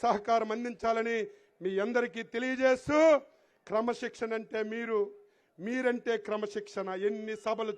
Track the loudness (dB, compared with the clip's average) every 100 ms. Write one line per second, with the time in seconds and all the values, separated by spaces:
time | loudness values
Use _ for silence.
0 | 0 2 2 2 2 -4 -6 -4 0 0
1 | 0 -2 -4 -10 _ -8 -4 -2 0 0
2 | 0 -4 -6 -4 -2 2 2 2 2 6
3 | 8 6 2 _ _ _ -4 -2 0 -2
4 | -6 -6 -4 -4 -4 -6 -4 -4 -2 0
5 | -2 -6 _ _ _ -10 -4 0 0 0
6 | -2 -4 -2 -4 -4 -6 -8 -6 -6 -2
7 | -2 -2 -6 -6 -4 -2 -4